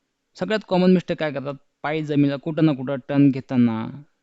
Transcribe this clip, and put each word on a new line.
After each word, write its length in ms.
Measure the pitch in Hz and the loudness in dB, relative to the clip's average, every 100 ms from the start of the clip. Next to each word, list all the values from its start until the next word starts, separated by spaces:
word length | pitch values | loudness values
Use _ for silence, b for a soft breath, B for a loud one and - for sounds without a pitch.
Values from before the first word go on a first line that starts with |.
| _ _ _ | _ _ _
सगळ्यात 260 | - 180 214 - | -10 -4 -4 0
कॉमन 240 | 180 185 | 2 4
मिस्टेक 280 | 180 - 170 | 4 2 -4
काय 120 | 156 | -4
करतात? 220 | 139 135 139 _ _ | -6 -8 -10 _ _
पाय 200 | 143 156 | -6 -4
जमिनीला 340 | 151 147 143 139 | -2 2 2 0
कुठं 280 | 170 160 | -6 0
ना 80 | 160 | 0
कुठं 240 | 139 131 139 - | 0 -4 -8 -2
टर्न 220 | 143 143 | 2 4
घेताना 720 | 131 - 131 120 113 113 139 147 _ | 2 -2 2 2 0 -6 -12 -18 _